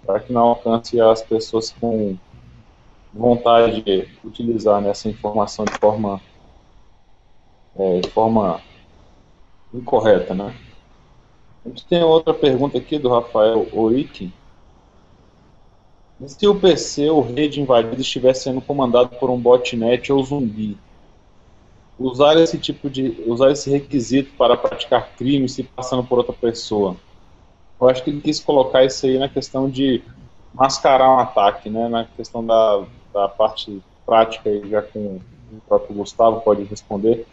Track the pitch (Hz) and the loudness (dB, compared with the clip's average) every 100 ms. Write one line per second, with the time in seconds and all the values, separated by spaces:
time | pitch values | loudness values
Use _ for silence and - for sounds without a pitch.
0 | - 101 - 123 117 117 117 117 - 120 | -4 -6 -2 2 2 2 -2 -4 -2 2
1 | 113 113 - 110 110 113 110 - 117 110 | 4 4 0 -4 -2 -4 -6 -8 -4 -4
2 | 104 92 _ - - - _ _ _ _ | -4 -8 _ -20 -20 -20 _ _ _ _
3 | _ 107 120 120 117 117 117 107 107 95 | _ -2 2 2 4 6 4 2 -2 -2
4 | - - 110 - 117 113 104 104 101 101 | -2 -14 -20 -8 -4 -2 2 0 0 -4
5 | 110 107 104 107 101 - 104 - 107 107 | -8 -8 -6 -2 -4 -4 -8 0 0 2
6 | 104 98 _ _ _ _ _ _ _ _ | -6 -6 _ _ _ _ _ _ _ _
7 | _ _ _ _ _ _ _ - 95 90 | _ _ _ _ _ _ _ -4 0 0
8 | 90 - 110 113 98 82 - - _ _ | -2 0 2 2 -2 -4 -10 -20 _ _
9 | _ _ _ _ _ _ - 123 123 120 | _ _ _ _ _ _ -18 -16 -2 0
10 | 110 101 - 95 101 - - - _ _ | 4 2 2 -6 -8 -14 -20 -20 _ _
11 | _ _ _ _ _ _ 120 - - 175 | _ _ _ _ _ _ -20 -20 -2 0
12 | 165 160 160 160 147 127 139 127 - 151 | 4 4 2 0 0 0 -2 -4 -6 -4
13 | 131 120 120 113 107 113 95 104 110 123 | 0 0 0 2 2 2 -2 -2 0 0
14 | 156 - 92 - _ _ _ _ _ _ | -2 -10 -14 -14 _ _ _ _ _ _
15 | _ _ _ _ _ _ _ _ _ _ | _ _ _ _ _ _ _ _ _ _
16 | _ _ 139 - 208 202 190 156 - - | _ _ -20 -2 0 4 4 2 -2 -2
17 | 147 160 120 120 147 139 135 120 113 127 | 2 2 0 -2 -2 -2 2 2 2 -4
18 | 131 135 127 131 135 131 127 143 127 120 | -6 0 2 2 -2 -6 -6 -4 0 2
19 | 123 - 131 127 120 123 123 120 113 123 | 2 -2 -4 0 4 2 2 -4 0 0
20 | - 139 131 143 120 107 107 101 _ - | 0 -2 -2 -4 -6 -6 -8 -10 _ -20
21 | _ _ _ _ _ _ _ _ _ - | _ _ _ _ _ _ _ _ _ -8
22 | 131 123 147 160 165 - - 143 143 131 | -8 2 4 6 2 0 -8 -8 -8 -6
23 | 131 113 113 120 135 147 - 139 139 143 | -6 -4 -6 2 2 2 -2 -4 -2 -6
24 | 113 131 135 - 123 113 - - - 123 | -2 -2 -2 0 2 2 0 -6 -2 -2
25 | - - 123 143 127 - 117 - 127 131 | -2 -8 -2 -2 -2 -6 -12 -12 -6 -6
26 | 123 123 120 - 120 113 - 107 98 90 | -2 -2 -2 -4 -6 -6 -6 -2 -2 -4
27 | _ - _ _ _ _ _ - 127 127 | _ -20 _ _ _ _ _ 2 2 2
28 | - 147 156 147 - 147 127 131 135 - | -4 -4 -4 -4 0 2 2 4 2 2
29 | 135 131 139 - 127 131 135 131 139 120 | -2 0 -2 -6 -8 -4 -4 -2 -2 -2
30 | - - - - - - 131 - 156 131 | -6 -20 -20 -20 -20 0 0 2 2 4
31 | 131 131 117 - 101 - 107 110 117 117 | 6 4 2 2 2 0 -8 -6 -4 -4
32 | 113 - 117 117 113 113 110 104 95 - | -6 -12 -12 -10 0 4 4 2 -4 -18
33 | _ 101 98 - 107 - - 101 - _ | _ -4 -4 0 -2 -2 -14 -16 -18 _
34 | - 113 113 - 107 104 101 104 104 107 | 0 2 2 -2 -6 -6 -4 -6 -6 -10
35 | 104 95 - - - 110 _ 104 101 101 | -10 -12 -18 -20 -20 -20 _ -2 -2 -10
36 | 98 - 113 113 110 101 101 104 _ 101 | -10 2 2 2 0 0 -2 -14 _ -4
37 | 107 117 - | -2 -2 -6